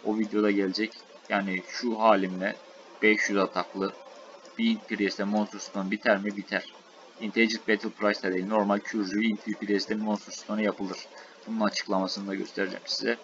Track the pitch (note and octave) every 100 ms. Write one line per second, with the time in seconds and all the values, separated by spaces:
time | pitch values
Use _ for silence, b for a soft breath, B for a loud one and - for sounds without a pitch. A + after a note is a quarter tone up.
0 | G#2+ G#2+ G#2 G#2 G#2 G2+ F#2+ F#2 A2 -
1 | - - - G2+ G2 F#2 - - B2 A2
2 | A2+ G2+ F#2+ F#2 F#2+ - - - - -
3 | G#2+ G#2+ - G2+ F#2+ F#2 - G2 G2 -
4 | - - - - - - A2+ G#2+ - G2+
5 | G2+ - G2+ G#2+ G#2 G2+ - G2+ F#2+ G#2
6 | A#2+ G2+ G#2 G2+ F#2 G2 - - - -
7 | - - A2 A2+ A2+ A2 - G#2+ A2 -
8 | G#2 G#2 G2 F#2 F#2+ A2 G2+ G2+ - A2+
9 | F#2+ G2+ A2+ G#2 - G2+ G#2 G2+ - G#2+
10 | G#2+ G#2 - - - G#2+ G#2 F#2+ G2 F#2
11 | - B B B - A2 G#2 - - F#2+
12 | F#2 - G2 G2 G2 - G2 G2 - -
13 | - A#2